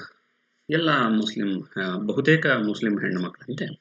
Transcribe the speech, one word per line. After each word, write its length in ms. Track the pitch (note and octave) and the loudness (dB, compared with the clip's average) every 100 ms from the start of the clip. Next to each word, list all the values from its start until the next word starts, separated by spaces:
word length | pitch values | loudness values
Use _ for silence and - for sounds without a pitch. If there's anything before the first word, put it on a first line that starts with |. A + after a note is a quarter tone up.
| - _ _ _ _ _ - | -10 _ _ _ _ _ -2
ಎಲ್ಲ 380 | D#3+ E3 C#3+ A#2 | 0 2 2 2
ಮುಸ್ಲಿಂ, 560 | G#2+ G#2+ A#2 G2+ F#2 - G2 | 2 0 -2 -2 -2 -4 -6
ಆ, 140 | F#2+ F#2 | -4 -2
ಬಹುತೇಕ 500 | G#2 G#2+ C3+ D#3+ D3+ | -2 2 4 4 4
ಮುಸ್ಲಿಂ 540 | B2 G#2+ G#2 A2+ G2+ | 2 0 0 0 0
ಹೆಣ್ಣು 200 | G2 F2+ | -2 -2
ಮಕ್ಕಳಂತೆ 440 | F2+ - - - D#3 - | -4 -8 -12 -8 -8 -10